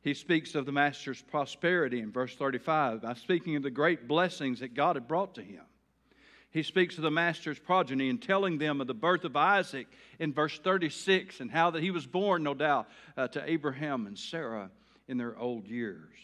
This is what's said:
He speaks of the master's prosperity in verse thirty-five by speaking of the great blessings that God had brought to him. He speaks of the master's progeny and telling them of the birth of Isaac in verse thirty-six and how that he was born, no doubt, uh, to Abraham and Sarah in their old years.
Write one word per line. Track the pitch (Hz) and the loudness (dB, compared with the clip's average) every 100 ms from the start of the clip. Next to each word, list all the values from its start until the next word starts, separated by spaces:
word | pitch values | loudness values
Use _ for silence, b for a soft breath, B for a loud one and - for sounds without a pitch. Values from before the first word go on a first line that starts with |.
He | 147 139 | -2 -4
speaks | - 165 - 151 | 2 0 2 -4
of | 135 | -2
the | |
master's | 143 143 135 - 123 | 2 2 0 -10 -10
prosperity | - 151 139 - 175 180 139 120 | -6 -4 -4 -2 2 2 2 -2
in | 107 | -4
verse | 123 127 - | -4 -4 -2
thirty-five | 139 123 160 156 139 113 | -2 -2 0 2 2 -2
by | 113 | -6
speaking | 123 - 180 175 147 | -8 0 0 2 -2
of | |
the | 135 | -2
great | 123 156 165 120 | 2 2 2 0
blessings | 156 180 - 139 117 | 2 2 0 -4 -4
that | 127 | -6
God | 120 156 151 | 0 2 2
had | 120 | -2
brought | 160 196 151 | -2 -2 -8
to | |
him. | 95 92 - _ _ _ _ b b b b | -16 -18 -20 _ _ _ _ b b b b
He | 160 | -4
speaks | 151 190 180 175 | 0 2 2 2
of | |
the | 156 | 0
master's | 156 170 160 160 143 | 2 2 0 -6 -8
progeny | - 185 156 135 135 | 2 2 4 2 0
and | 123 | 0
telling | - 196 196 156 | 2 2 2 0
them | 151 143 | 0 0
of | 127 | -2
the | 113 | 0
birth | 165 180 | 2 2
of | 170 135 | 2 2
Isaac | 170 202 180 135 117 B B B | 4 4 2 -6 -12 B B B
in | 156 | -2
verse | 139 151 - | 0 0 0
thirty-six | 185 190 165 - - 185 139 - | 2 2 2 -2 2 2 2 -12
and | 120 | -4
how | 151 175 | 2 2
that | 165 | 2
he | 180 | -2
was | 175 131 | -2 -4
born, | 180 202 180 | 0 2 2
no | 147 139 | 0 0
doubt, | 151 139 - B B - | 2 2 0 B B -4
uh, | 127 | -4
to | 147 143 | -4 -2
Abraham | 165 143 131 151 135 104 | -2 -2 -4 -4 -4 -6
and | 101 | -10
Sarah | - 165 135 113 95 _ b b - | -10 -8 -6 -8 -10 _ b b -8
in | 127 | -6
their | 120 107 | -6 -6
old | 120 120 98 | -6 -6 -8
years. | 120 117 82 80 - | -6 -6 -8 -18 -20